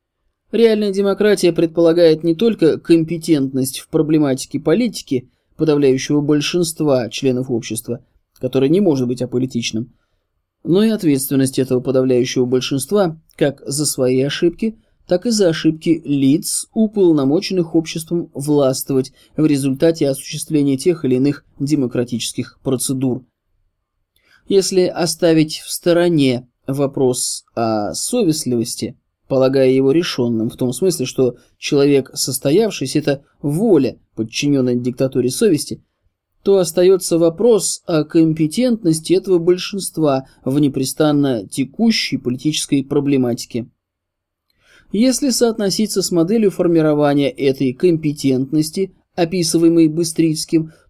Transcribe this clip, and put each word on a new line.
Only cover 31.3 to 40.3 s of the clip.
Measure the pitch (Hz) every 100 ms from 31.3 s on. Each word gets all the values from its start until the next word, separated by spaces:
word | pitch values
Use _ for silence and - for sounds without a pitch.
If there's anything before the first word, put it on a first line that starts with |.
| 120 _ _
человек, | - 143 143 139 131
состоявшийся, | - - 127 139 175 226 - 135 151
это | 147 135 _ _
воля, | 143 151 233 160 123 - _ -
подчиненная | 110 - 143 139 123
диктатуре | 123 123 123 135 131 123
совести, | 135 220 147 - 113 _ _ _ _ _ _
то | - 196
остается | 170 185 180 190 - 165
вопрос | 165 165 233 214 - - -
о | 160
компетентности | 151 170 160 160 156 233 254 226 170 160 160
этого | 180 190 175
большинства | 170 180 - 202 - - 156 135 135